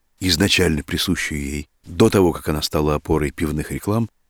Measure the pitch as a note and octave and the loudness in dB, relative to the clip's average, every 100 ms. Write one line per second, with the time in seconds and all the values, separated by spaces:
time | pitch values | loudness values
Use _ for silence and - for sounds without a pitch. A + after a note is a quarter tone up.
0 | _ - F#2 E2 G2 - F2 D2+ C#2+ E2+ | _ -6 -2 2 2 4 2 0 -2 -4
1 | - E2+ - D2+ C#2 D2 D2 _ - E2+ | -2 -2 -4 -6 -6 -6 -10 _ -8 2
2 | A2+ G#2+ F#2 D2+ - D2+ - D#2+ D2+ D2 | 4 6 4 2 -2 -4 -2 -2 0 -2
3 | - D#2 D2+ - D#2+ D2+ D2+ C#2+ - G#2+ | 0 -2 -2 -4 -4 -4 -6 -6 -4 -2
4 | A2+ _ _ | -4 _ _